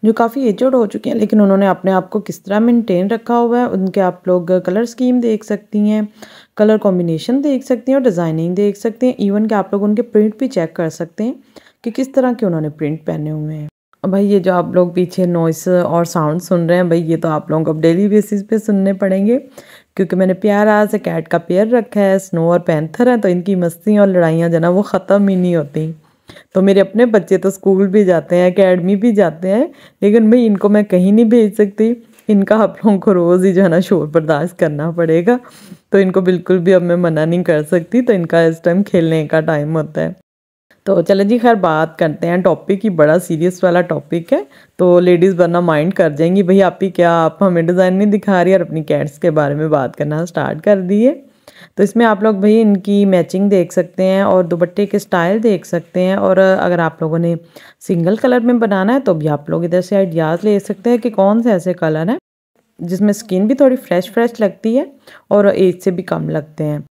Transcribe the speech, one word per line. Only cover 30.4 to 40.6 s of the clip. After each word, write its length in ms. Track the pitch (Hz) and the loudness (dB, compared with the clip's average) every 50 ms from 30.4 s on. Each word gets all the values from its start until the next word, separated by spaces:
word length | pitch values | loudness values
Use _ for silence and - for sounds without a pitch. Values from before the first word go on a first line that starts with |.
| 240 | 4
इनको 220 | 226 208 190 - 208 | 2 0 0 0 2
मैं 160 | 208 214 208 | 2 2 2
कहीं 280 | 208 190 180 180 190 202 | 2 2 2 2 4 4
नहीं 120 | 220 240 | 4 4
भेज 320 | 220 220 240 220 214 190 | 4 4 4 4 2 2
सकती, 340 | - 208 202 202 - 220 226 240 233 - _ _ _ _ - | 0 0 -2 0 -2 -2 -2 -2 -4 -10 _ _ _ _ 0
इनका 280 | 214 202 196 - 214 | 2 2 2 2 2
आप 200 | 220 220 196 196 | 2 2 0 -2
लोगों 220 | - - 220 202 190 | -2 0 0 0 2
को 140 | 180 - 196 | 0 0 0
रोज़ 340 | 180 175 170 180 180 185 | 0 2 2 2 2 2
ही 60 | 196 185 | 2 2
जो 100 | 175 196 | 2 2
है 60 | 185 | 2
ना 120 | 156 170 | 2 0
शोर 260 | 185 - 208 170 147 | 0 0 0 -2 -2
बर्दाश्त 500 | 151 147 170 160 151 160 143 156 180 - _ | 0 -2 -2 0 0 -2 -2 -2 -6 -4 _
करना 320 | - 160 147 143 147 170 | -4 -2 -2 -4 -6 -6
पड़ेगा। 480 | 165 170 170 160 160 165 170 190 240 247 247 - - - - - - - _ _ - | -2 -2 -2 0 0 0 2 0 0 -2 -2 -12 -20 -20 -20 -20 -20 -20 _ _ 0
तो 60 | 196 | 0
इनको 220 | 196 185 180 190 190 | 2 2 0 0 0
बिल्कुल 360 | 175 185 180 170 - 180 185 | 0 -2 -2 0 0 -2 0
भी 140 | 170 180 196 | 2 2 2
अब 100 | 185 175 | 2 2
मैं 140 | 175 175 | 2 0
मना 280 | 175 180 170 160 151 156 | 0 0 0 0 0 0
नहीं 180 | 160 170 175 180 | 0 0 -2 0
कर 200 | - 170 151 151 | 0 0 -2 0
सकती, 400 | 151 - 180 165 - - 240 254 | 0 -2 -2 -2 0 -2 -2 2
तो 100 | 247 226 | 2 0
इनका 300 | 190 170 165 - 170 165 | 0 0 0 0 2 2
इस 200 | 165 165 160 _ | 2 0 0 _
टाइम 180 | 175 170 185 202 | 0 0 0 -2
खेलने 440 | - - 185 165 160 160 160 151 | 0 0 0 0 0 0 -2 -2
का 140 | 147 - 160 | 0 -2 -2
टाइम 360 | 156 160 160 147 147 151 160 | 0 0 -2 -2 -2 -2 -4
होता 240 | 160 151 - 156 156 | -4 -4 -4 -6 -6
है। 140 | 156 160 180 _ _ _ _ _ _ _ _ _ | -6 -6 -6 _ _ _ _ _ _ _ _ _